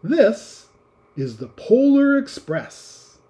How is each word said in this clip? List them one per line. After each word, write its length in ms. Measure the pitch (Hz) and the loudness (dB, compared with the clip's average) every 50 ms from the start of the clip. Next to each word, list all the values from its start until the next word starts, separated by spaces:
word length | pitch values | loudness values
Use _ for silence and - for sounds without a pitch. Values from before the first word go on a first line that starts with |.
This 640 | - 180 294 339 254 202 - - - - - - - _ _ _ _ _ _ _ _ _ _ | -4 -2 2 2 4 2 2 -4 -12 -20 -20 -20 -20 _ _ _ _ _ _ _ _ _ _
is 220 | 151 135 127 113 110 | -10 -10 -10 -10 -14
the 100 | 131 117 | -16 -18
Polar 720 | _ - - - 214 254 277 277 277 277 277 277 277 277 | _ -18 0 0 2 4 4 4 4 4 2 2 2 0
Express. 1000 | 269 - - - - - 156 160 - - - - - - - - - _ _ _ _ | -2 -6 -16 -18 -12 -10 -10 -10 -10 -12 -20 -20 -20 -20 -20 -20 -20 _ _ _ _